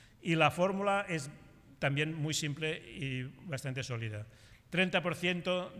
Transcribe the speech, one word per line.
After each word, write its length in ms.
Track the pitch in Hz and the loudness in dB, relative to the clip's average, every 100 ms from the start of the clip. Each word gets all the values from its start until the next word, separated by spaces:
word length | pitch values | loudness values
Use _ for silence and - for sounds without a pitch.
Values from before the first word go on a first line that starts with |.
| - - | -20 -6
Y 140 | 175 160 | 2 6
la 160 | 147 | 6
fórmula 540 | 151 185 196 202 196 196 | 6 2 2 2 2 0
es 200 | 160 135 - - - - - | -4 -4 -12 -20 -20 -20 -2
también 340 | 143 139 156 | 0 2 0
muy 200 | 160 156 | 0 -2
simple 440 | 151 151 151 156 - | 0 -2 -2 -4 -4
y 460 | - - 135 127 131 - 185 | -8 -8 -4 -4 -6 -10 -8
bastante 380 | 135 139 127 | -6 -4 -4
sólida. 420 | - 117 113 107 107 - - - - | -4 -4 -4 -6 -10 -16 -20 -20 -2
Treinta 340 | 170 185 185 | 0 2 2
por 120 | 170 165 | 2 2
ciento 580 | 180 180 180 180 185 | 0 2 0 0 -2